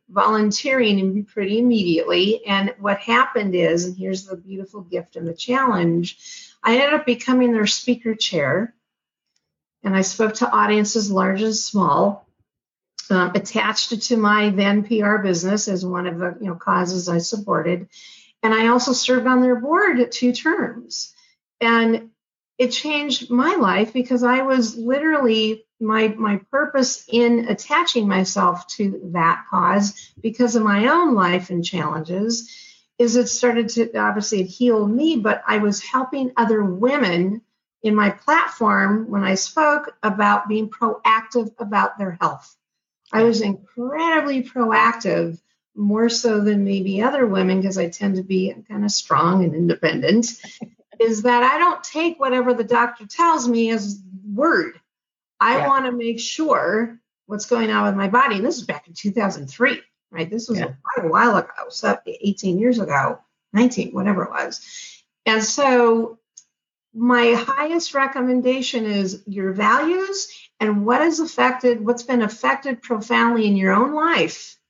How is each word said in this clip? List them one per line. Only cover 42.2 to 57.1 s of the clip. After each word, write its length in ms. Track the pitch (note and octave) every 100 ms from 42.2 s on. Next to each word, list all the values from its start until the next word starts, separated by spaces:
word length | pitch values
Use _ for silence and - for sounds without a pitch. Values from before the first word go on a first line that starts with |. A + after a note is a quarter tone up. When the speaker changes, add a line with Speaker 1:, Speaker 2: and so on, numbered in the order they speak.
Speaker 1:
health. 360 | E3 - - _ _ _ _ _ _
I 100 | G#3+
was 180 | A#3 G#3
incredibly 1000 | G3+ F#3+ - A#3+ B3 D4+ E4 D#4+ C#4+ C4+
proactive, 1000 | B3 B3+ A3+ A3 A#3 A#3 G3 E3+ E3+ E3 _ _ _ -
more 320 | G3+ G#3+ A#3
so 320 | A#3 A#3+ G#3
than 240 | G#3 G3+
maybe 380 | G3 G3 F#3+ F#3+
other 220 | B3 C#4+
women, 380 | A#3 F#3+ F#3 F#3+
'cause 160 | F#3+ F#3
I 100 | E3+
tend 280 | - G3+ F#3
to 80 |
be 280 | F#3+ F#3+ F#3+ - -
kinda 220 | G#3 G#3
strong 560 | - - D3 E3 F#3+
and 100 | E3+
independent, 720 | D3+ E3+ - D#3+ D#3+ D3 A3 A#3
<laughs> 720 | - - - - _ _ -
is 240 | A3+ G#3+
that 220 | A#3+ A#3+
I 140 | B3+ D4+
don't 260 | F4+ -
take 340 | - D4+ E4 E4
whatever 340 | C4 B3+ B3
the 120 | A#3
doctor 420 | G#3+ A#3 A#3+ A#3+ G#3
tells 400 | - E4+ D#4 A#3+
me 240 | A#3 A3+
as 320 | A3+ G3+ G3+ - F#3+ G#3
word. 460 | G3+ D#4+ B3 D#3+ - _ _ _ _ _ -
I 180 | G#3+ C4+
Speaker 2:
Yeah. 100 | C#4+
Speaker 1:
wanna 240 | C#4 B3+
make 260 | A#3+ A#3 A#3
sure 800 | - - D#4 D#3+ D#3 G#3+ A3+ - _